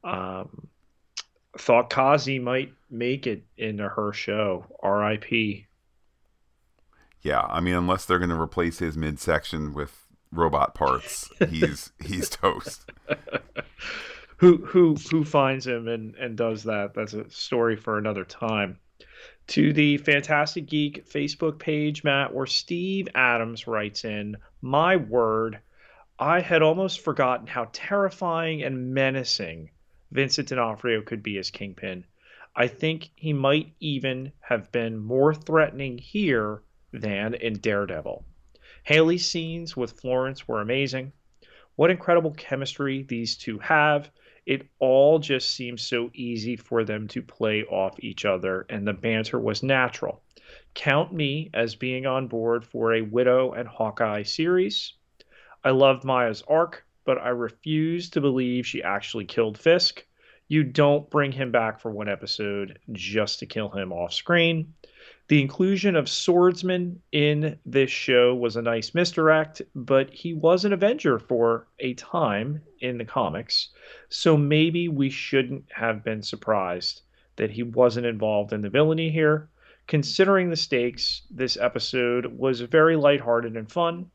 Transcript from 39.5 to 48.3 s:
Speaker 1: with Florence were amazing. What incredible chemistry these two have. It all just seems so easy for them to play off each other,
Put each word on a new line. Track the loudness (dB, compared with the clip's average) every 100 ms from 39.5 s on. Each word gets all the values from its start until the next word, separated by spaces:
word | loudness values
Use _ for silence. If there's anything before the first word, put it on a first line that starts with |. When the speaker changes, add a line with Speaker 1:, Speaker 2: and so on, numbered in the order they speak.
| -8 -10 -6
Speaker 1:
with | -8 -8
Florence | -4 -2 -2 -6 -6
were | -6
amazing. | -2 -2 -2 -4 -10 -16 _ _ _ -20 _ 2
What | 2
incredible | 2 4 2 2
chemistry | -6 -8 -6 -6 -4 -4 -4
these | -6 -6 -6 -8
two | -8 -8
have. | 0 4 4 2 -2 _ _ _ -4
It | -4 -4 _
all | 4 6 8 6
just | 2 -2 -2
seems | -6 -8 -10
so | -4 -4 -4
easy | -6 -6 -6 -6 -8
for | -2 -2 0
them | -4 -6
to | -10
play | -12 -4 0 0 -2
off | -2 -2 -4
each | -12 -4
other, | 0